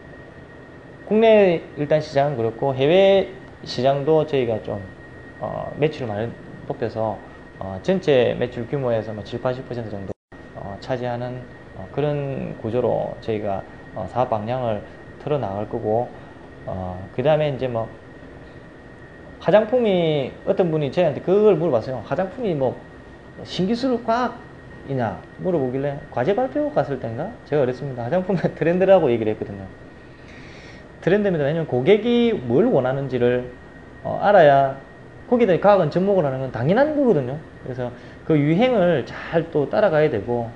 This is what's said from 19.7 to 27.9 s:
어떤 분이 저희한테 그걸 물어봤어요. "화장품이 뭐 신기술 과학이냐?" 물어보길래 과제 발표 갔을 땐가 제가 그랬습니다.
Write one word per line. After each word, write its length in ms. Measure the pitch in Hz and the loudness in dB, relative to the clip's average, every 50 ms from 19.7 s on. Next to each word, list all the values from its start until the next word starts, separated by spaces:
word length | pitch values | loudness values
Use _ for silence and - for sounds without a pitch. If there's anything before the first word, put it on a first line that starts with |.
| 254 247 233 208 185 175 170 156 151 143 127 113 - - - | 2 2 2 2 2 2 2 2 2 0 -2 -4 -8 -6 -4
어떤 240 | - 196 202 185 165 | -2 0 0 2 0
분이 200 | 156 156 147 131 | 0 0 -2 -2
저희한테 300 | - 180 175 156 139 143 | 0 2 2 2 0 -2
그걸 340 | - 175 185 202 214 214 180 | 0 2 2 4 6 4 4
물어봤어요. 460 | 151 170 165 127 110 110 135 131 117 101 | 4 2 2 0 0 0 -2 -6 -8 -6
"화장품이 500 | - 139 170 190 185 - 262 240 196 160 | -4 -4 -2 -2 -4 -6 -6 -4 -2 0
뭐 220 | 139 131 117 101 - - - - - - - - - - - - - 117 | 0 0 -2 -2 -4 -10 -18 -20 -20 -20 -20 -20 -20 -20 -20 -18 -16 -14
신기술 580 | - - - 180 196 233 233 262 262 247 226 | -8 -4 -2 -2 0 0 0 0 -2 -2 -2
과학이냐?" 1160 | 240 226 226 247 247 226 - - - - - - - - - - - - 139 127 117 104 92 82 - - - - | 0 -2 0 0 0 -2 -4 -10 -16 -20 -20 -20 -20 -20 -18 -16 -8 -6 -4 -2 -2 -2 -4 -6 -10 -16 -14 -6
물어보길래 600 | 160 185 180 151 131 127 123 135 139 143 143 147 - - | -4 -2 0 0 0 -2 -2 -2 -4 -4 -6 -8 -12 -8
과제 240 | - 117 127 170 202 | -6 -2 0 0 0
발표 380 | 240 262 262 - 294 302 285 | 0 -2 -2 -2 -2 -4 0
갔을 260 | - - 135 131 135 127 | 0 -2 -2 -2 -4 -6
땐가 320 | - 117 113 120 165 220 247 - - | -6 -8 -6 -6 -8 -8 -10 -14 -8
제가 160 | - 143 151 | -2 0 0
그랬습니다. 400 | 131 123 127 - 147 139 | 0 0 -2 -4 -8 -8